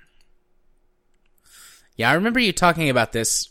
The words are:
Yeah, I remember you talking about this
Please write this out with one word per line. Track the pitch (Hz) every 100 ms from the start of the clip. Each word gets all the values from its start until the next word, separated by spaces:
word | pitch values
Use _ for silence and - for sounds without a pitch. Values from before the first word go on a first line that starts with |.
| - _ _ _ _ _ _ _ _ _ _ _ _ _ _ - - - _ -
Yeah, | 117
I |
remember | 151 214 240
you | 226
talking | - 175 165 156
about | 123 113
this | 113 110 - -